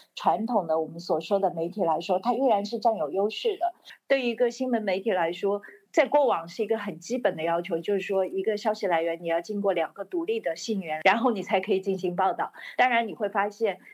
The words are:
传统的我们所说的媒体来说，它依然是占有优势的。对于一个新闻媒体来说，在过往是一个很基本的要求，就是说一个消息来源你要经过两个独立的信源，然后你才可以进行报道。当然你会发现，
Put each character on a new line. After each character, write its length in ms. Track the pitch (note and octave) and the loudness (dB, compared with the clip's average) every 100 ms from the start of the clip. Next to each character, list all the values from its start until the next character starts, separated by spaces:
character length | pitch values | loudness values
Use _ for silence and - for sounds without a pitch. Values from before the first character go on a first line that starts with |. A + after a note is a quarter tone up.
| - - | -20 -2
传 280 | F#3+ F3 | 0 0
统 220 | A3 A#3 E3 | 2 0 2
的 140 | D#3+ | 0
我 60 | D#3+ | -2
们 120 | E3 | -6
所 220 | - D#3+ | -2 -2
说 180 | - G3+ | 0 0
的 160 | F#3+ | 0
媒 140 | E3+ E3+ | -2 -4
体 160 | G#3+ | -2
来 160 | E3 D#3+ | 0 0
说， 180 | F3 F#3 | 0 0
它 160 | A3+ | 0
依 100 | A#3 | 2
然 200 | C4+ G3+ | 4 2
是 160 | G#3 A3+ | 0 0
占 160 | A#3 G#3 | 0 0
有 140 | D3 | 0
优 200 | F3+ G#3 | 0 0
势 260 | - A#4 - | 0 -4 -2
的。 160 | F5 - - - - | -4 -4 -20 -10 0
对 140 | C#4 | 2
于 80 | B3 | 2
一 40 | |
个 160 | A3+ A#3+ | 2 0
新 220 | A#3+ C4 | 0 -2
闻 100 | A#3 | 0
媒 160 | G#3 F#3 | 0 0
体 140 | G3 | 0
来 200 | F#3 E3 | 2 0
说， 300 | F3+ G3 G3+ - - _ | 0 0 0 -4 -20 _
在 140 | - C4 | 2 4
过 180 | D4 C4+ | 4 4
往 220 | F3+ E3+ | 2 -2
是 160 | - | -4
一 20 | G#3 | -2
个 100 | A3 | -2
很 220 | G3+ D#3+ | -4 -10
基 180 | - B3+ | -6 -2
本 180 | G#3+ D#3+ | -2 0
的 80 | |
要 180 | E3 E3+ | 0 0
求， 160 | F3+ E3 | 0 -4
就 160 | E3+ | 0
是 60 | G3+ | -2
说 260 | F#3+ G3 F#3 | 0 0 0
一 160 | F#3+ | -2
个 140 | G3 G#3 | -2 0
消 180 | A#3 | -2
息 140 | G#3+ G3 | 0 0
来 120 | E3 | 2
源 220 | E3+ E3 | 0 -2
你 60 | E3+ | -2
要 120 | E3+ | -2
经 200 | E3+ G#3 | -2 -2
过 120 | G3 | 0
两 200 | E3+ D#3 | 0 -2
个 120 | - | -4
独 200 | F#3+ F3+ | -6 -4
立 160 | E3+ A3+ | -2 -2
的 160 | F3 D#3+ | -2 -4
信 240 | - G3+ | -2 -4
源， 200 | E3+ D#3 | -2 0
然 140 | F#3 A3 | 2 4
后 120 | B3 | 2
你 100 | G#3 | 0
才 200 | - F#3+ | 0 0
可 120 | F#3+ | 2
以 80 | F#3+ | 0
进 160 | G3 F#3 | 0 -2
行 200 | F3+ F3+ | -2 0
报 160 | F#3+ | 0
道。 200 | F3 - - - - | 0 -6 -8 -8 0
当 140 | B3+ | 2
然 160 | A#3 A3+ | 2 0
你 80 | |
会 140 | D#3 G#3 | -4 -2
发 200 | G#3 G#3 | 0 -2
现， 300 | G#3 G#3+ F3+ - | 0 -2 -2 -10